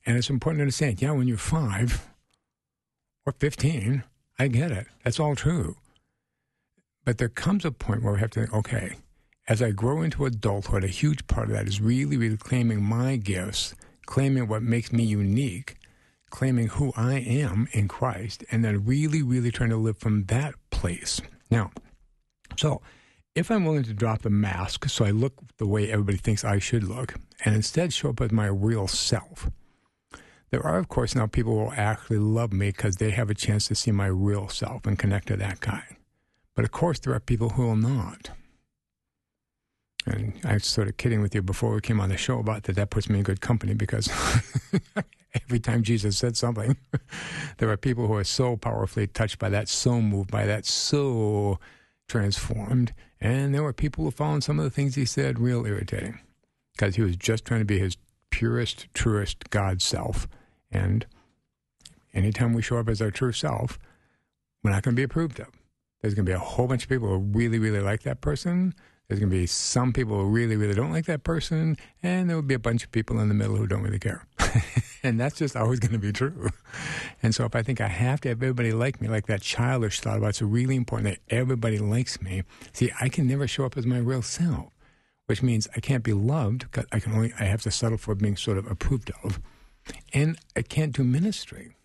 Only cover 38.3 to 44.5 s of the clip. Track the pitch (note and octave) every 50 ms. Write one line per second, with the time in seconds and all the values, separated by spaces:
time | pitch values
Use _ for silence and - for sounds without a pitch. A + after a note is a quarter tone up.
38.3 | - - - _ _ _ _ _ _ _ _ _ _ _ _ _ _ _ _ _
39.3 | _ _ _ _ _ _ _ _ _ _ _ _ _ _ - - A2 G#2 G#2 G#2+
40.3 | G2+ - - - G#2+ G2+ - - - - G#2 G2+ G#2 - - B2 A#2 G#2+ G#2 G2
41.3 | - A2 F#2+ F#2 F#2+ - - A2+ A2 G#2+ - - A2+ G#2+ G2 F#2+ G2 - - -
42.3 | B2+ A#2 A2 G#2+ A2 G#2+ - - G2 G2 G2+ G2+ - G#2+ G2+ - G#2+ G2 G2 -
43.3 | F#2+ F#2 - - A#2+ A2 - G2 G#2 G#2+ G#2+ G2+ - G#2+ G#2 - - - - -
44.3 | - A#2 - -